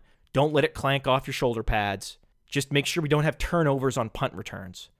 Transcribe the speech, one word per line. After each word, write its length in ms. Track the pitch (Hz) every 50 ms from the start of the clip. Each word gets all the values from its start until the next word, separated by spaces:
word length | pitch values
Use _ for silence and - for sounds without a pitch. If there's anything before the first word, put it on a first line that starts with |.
| - _ _ _ _ _
Don't 200 | - 131 143 156
let 120 | 151 143 143
it 100 | 151 -
clank 320 | - - 135 139 135 135
off 200 | 139 131 135 -
your 80 | 143 131
shoulder 280 | - 143 123 113 113
pads. 560 | 107 - 113 107 101 101 98 98 - - - - _ _ _ _ _
Just 260 | _ - 143 135 -
make 140 | 143 143 139
sure 160 | - - 175
we 60 | 156 139
don't 160 | 147 151 147
have 140 | 160 - -
turnovers 580 | - - 180 170 160 143 139 135 131 135 123
on 140 | 135 113 110
punt 240 | - - 139 127 -
returns. 560 | 92 107 - 98 95 95 92 92 - - - _